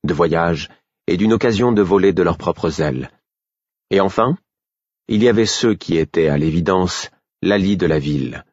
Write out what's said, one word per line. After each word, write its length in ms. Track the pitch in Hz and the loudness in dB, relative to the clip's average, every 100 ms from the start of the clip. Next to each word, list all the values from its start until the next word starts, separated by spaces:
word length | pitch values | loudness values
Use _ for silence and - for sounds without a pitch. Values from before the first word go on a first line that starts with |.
de 100 | 78 | -4
voyages 540 | 82 85 82 85 80 - _ _ _ - | -2 0 0 -2 -2 -8 _ _ _ -4
et 100 | 87 | 0
d'une 160 | 107 | 2
occasion 400 | 110 123 107 123 | 2 0 0 0
de 100 | 107 | 2
voler 300 | 92 98 98 | 2 4 2
de 100 | 90 | 2
leurs 160 | 85 85 | 0 0
propres 420 | 87 - 85 78 | -4 -4 -4 -2
ailes. 300 | 76 65 65 _ _ _ _ _ _ _ _ | -4 -4 -8 _ _ _ _ _ _ _ _
Et 100 | 95 | 0
enfin, 360 | 98 104 117 185 _ _ _ _ _ _ - | 0 0 0 -2 _ _ _ _ _ _ -4
il 140 | 107 | 2
y 60 | 120 | 4
avait 180 | 110 110 | 4 0
ceux 280 | - 120 | 2 0
qui 220 | 104 - 82 | 0 -2 -2
étaient, 320 | 78 - 80 | 0 0 2
à 100 | 71 | 2
l'évidence, 720 | 80 80 82 92 92 - - _ _ _ | 0 0 0 0 0 -4 -14 _ _ _
Lali 340 | 95 104 95 98 | -2 0 0 0
de 100 | 87 | 0
la 120 | 78 | 0
ville. 460 | 71 73 64 - - | -2 -4 -6 -10 -18